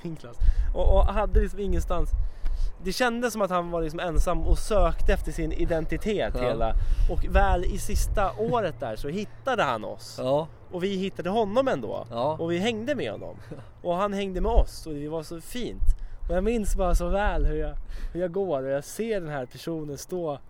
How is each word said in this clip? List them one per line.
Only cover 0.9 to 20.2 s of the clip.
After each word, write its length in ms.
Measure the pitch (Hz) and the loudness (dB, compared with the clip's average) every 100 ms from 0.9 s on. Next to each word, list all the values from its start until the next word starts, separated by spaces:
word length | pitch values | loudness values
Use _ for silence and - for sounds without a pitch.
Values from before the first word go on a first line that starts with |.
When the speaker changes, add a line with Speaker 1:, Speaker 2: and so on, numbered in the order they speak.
| 190 | 8
Speaker 1:
och 80 | |
hade 360 | 190 202 202 220 | 6 4 4 4
liksom 180 | 208 208 | 2 0
ingenstans. 500 | 196 165 - 175 156 - - - - - - - | 0 0 2 2 2 2 0 0 0 2 0 -2
Det 80 | 170 | -6
kändes 400 | 180 247 233 240 | 0 0 0 -2
som 100 | 220 | -2
att 80 | 190 | 0
han 200 | 180 170 | 0 -2
var 120 | 170 | -2
liksom 180 | 156 165 | -2 -4
ensam 400 | 175 151 185 165 | 0 2 2 2
och 160 | 160 165 | 2 2
sökte 540 | - 208 170 - - | 4 4 4 4 4
efter 200 | 190 - | 4 0
sin 200 | 165 156 | -4 -4
identitet 840 | 165 165 160 165 156 208 196 110 123 | 0 0 0 -2 -2 -2 -2 -2 -2
Speaker 2:
Ja. 60 | |
Speaker 1:
hela. 320 | 123 113 110 - - - - | -2 0 2 2 2 4 6
Och 140 | 170 | 6
väl 400 | - 185 196 180 | 6 6 4 4
i 140 | 185 190 | 2 0
sista 540 | - 202 - - 190 - | 0 0 0 0 0 0
året 420 | 226 240 180 - | 0 0 0 -4
där 160 | 123 110 | -6 -6
så 120 | 143 | -6
hittade 540 | 185 196 - 269 233 | -6 -6 -8 -4 0
han 220 | 147 113 | 0 0
oss. 320 | 101 101 - - | -6 -10 -12 -6
Speaker 2:
Ja. 300 | 127 143 156 - - | -2 0 -2 -10 -12
Speaker 1:
Och 140 | 180 | -6
vi 120 | 190 190 | -4 -2
hittade 340 | 190 - 170 | -4 -6 -4
honom 380 | 220 202 226 262 | -2 0 0 0
ändå. 380 | 165 104 98 113 | -2 -4 -8 -8
Speaker 2:
Ja. 260 | 117 139 156 | -4 -4 -2
Speaker 1:
Och 120 | 165 | -2
vi 60 | 175 | -2
hängde 360 | 214 220 233 | -2 -4 -4
med 160 | 269 127 | -4 -4
honom. 240 | 98 87 - - 135 | -6 -10 -14 -14 -16
Speaker 2:
<laughs> 240 | - - | -16 -10
Speaker 1:
Och 120 | 175 175 | -4 -2
han 160 | 208 | -2
hängde 280 | 196 196 180 | -2 -4 -2
med 100 | 202 | 2
oss 340 | 233 - - 165 | 4 4 0 -10
och 80 | |
det 140 | 147 147 | -8 -6
var 140 | 160 | -8
så 180 | 151 170 | -8 -12
fint. 420 | - 247 180 95 - - - - - | -10 -6 -6 4 4 4 -2 -8 -4
Och 80 | 175 | 0
jag 80 | |
minns 320 | 202 240 202 - | 0 0 0 0
bara 180 | 180 | 2
så 140 | 170 175 | 2 2
väl 380 | 190 208 165 147 | 0 0 2 0
hur 100 | 156 | 0
jag, 200 | 151 151 - - - | -4 -6 -8 -8 -6
hur 80 | 165 | -4
jag 120 | 180 | -4
går 300 | 185 190 139 | -2 -2 -2
och 80 | 135 | -2
jag 140 | 139 | -4
ser 360 | - - 226 208 | -4 -6 -4 -4
den 100 | 160 | -4
här 160 | 147 127 | -6 -8
personen 520 | 131 - 160 151 135 | -10 -8 -6 -6 -10
stå 400 | - 180 | -8 -6